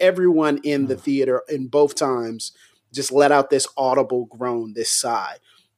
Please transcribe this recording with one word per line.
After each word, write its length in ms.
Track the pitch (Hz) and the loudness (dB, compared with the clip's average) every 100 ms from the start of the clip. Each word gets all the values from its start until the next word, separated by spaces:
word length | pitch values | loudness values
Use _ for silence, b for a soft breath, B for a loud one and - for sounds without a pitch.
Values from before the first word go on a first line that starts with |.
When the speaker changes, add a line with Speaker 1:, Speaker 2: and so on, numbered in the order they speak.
Speaker 1:
everyone 580 | 185 185 180 160 151 143 | 0 2 2 4 2 0
in 220 | 147 143 135 | -2 -2 -2
the 80 | 123 | -4
Speaker 2:
Hmm. 40 | |
Speaker 1:
theater 420 | - 139 131 127 - | -2 0 0 -2 -4
in 180 | 147 131 | -8 -2
both 260 | 143 147 | 2 2
times 580 | - 139 123 113 113 - b b b _ | 0 -2 -2 -6 -10 -14 b b b _
just 180 | 139 135 | -8 0
let 200 | 131 143 | 4 6
out 180 | 143 135 | 4 4
this 160 | 139 - - | 0 0 -2
audible 500 | 131 131 127 127 117 | 0 2 0 -2 -4
groan, 460 | 117 123 120 113 | -8 -6 -4 -6
this 160 | 110 110 | -6 -4
sigh. 460 | - 123 113 95 - b b b | -2 -2 -4 -6 -12 b b b